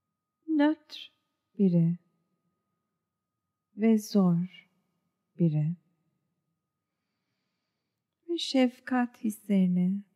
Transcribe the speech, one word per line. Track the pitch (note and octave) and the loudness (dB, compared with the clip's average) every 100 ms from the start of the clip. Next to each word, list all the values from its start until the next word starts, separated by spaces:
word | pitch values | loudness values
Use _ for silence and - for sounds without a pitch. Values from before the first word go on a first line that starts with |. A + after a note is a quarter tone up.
| _ _ _ _ D#4+ | _ _ _ _ -4
nötr | D#4 C#4+ D#4+ _ - - _ _ _ _ - | 2 2 0 _ -20 -20 _ _ _ _ 0
biri | G3 E3+ E3+ F3 _ _ _ _ _ _ _ _ _ _ _ _ _ _ _ _ _ G3+ | 2 4 2 -2 _ _ _ _ _ _ _ _ _ _ _ _ _ _ _ _ _ -4
ve | A3 A3 | 2 2
zor | G#3 G3+ F#3 E3+ F3+ - _ _ _ _ _ _ _ _ | 2 0 2 2 -2 -10 _ _ _ _ _ _ _ _
biri. | F3 D3+ D3+ F3 _ _ _ _ _ _ _ _ _ _ _ _ _ _ _ _ _ _ _ _ _ _ _ _ E4+ | 0 0 -2 -6 _ _ _ _ _ _ _ _ _ _ _ _ _ _ _ _ _ _ _ _ _ _ _ _ -10
Ve | E4+ | -8
şefkat | - C4 B3+ B3 - B3+ A#3+ - | -4 0 0 -2 -6 -4 -4 -6
hislerini | A3+ G#3 - G3+ F#3 F3+ F3+ G3 G3+ | -10 -10 -2 0 2 0 -2 -4 -10